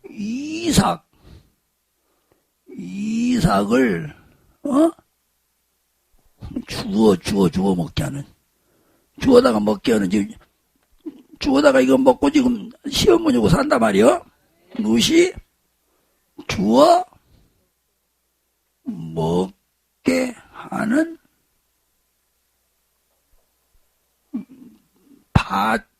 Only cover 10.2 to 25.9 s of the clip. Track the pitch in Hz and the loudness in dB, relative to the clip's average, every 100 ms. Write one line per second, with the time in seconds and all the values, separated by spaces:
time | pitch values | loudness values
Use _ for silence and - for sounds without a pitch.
10.2 | 101 - _ _ _ _ _ _ 320 - | -4 -10 _ _ _ _ _ _ -20 -20
11.2 | _ - 302 269 294 269 262 262 262 247 | _ -6 0 4 4 4 4 4 4 2
12.2 | 285 294 247 233 190 - 277 - 440 339 | 2 2 0 -2 -8 -14 -8 0 2 2
13.2 | 320 247 208 165 285 277 220 190 226 349 | 2 0 2 2 2 0 2 4 4 2
14.2 | - _ _ _ _ - 214 226 - 330 | -6 _ _ _ _ -8 -2 0 2 2
15.2 | 359 - _ _ _ _ _ _ _ _ | 2 -2 _ _ _ _ _ _ _ _
16.2 | _ - - - 196 240 320 349 370 _ | _ -20 -10 -4 0 4 4 4 0 _
17.2 | _ _ _ _ _ _ _ _ _ _ | _ _ _ _ _ _ _ _ _ _
18.2 | _ _ _ _ _ _ - 185 160 165 | _ _ _ _ _ _ -16 -14 -12 -6
19.2 | 160 175 190 _ _ _ _ _ - 254 | -4 -2 -4 _ _ _ _ _ -4 -2
20.2 | 254 233 - - - 190 214 269 330 330 | -4 -10 -20 -20 -12 -6 -2 -2 -2 -8
21.2 | _ _ _ _ _ _ _ _ _ _ | _ _ _ _ _ _ _ _ _ _
22.2 | _ _ _ _ _ _ _ _ _ _ | _ _ _ _ _ _ _ _ _ _
23.2 | _ _ _ _ _ _ _ _ _ _ | _ _ _ _ _ _ _ _ _ _
24.2 | _ 247 - - - _ _ _ _ _ | _ -14 -14 -20 -20 _ _ _ _ _
25.2 | _ - - 95 107 110 - | _ -4 -4 -4 -4 -4 -8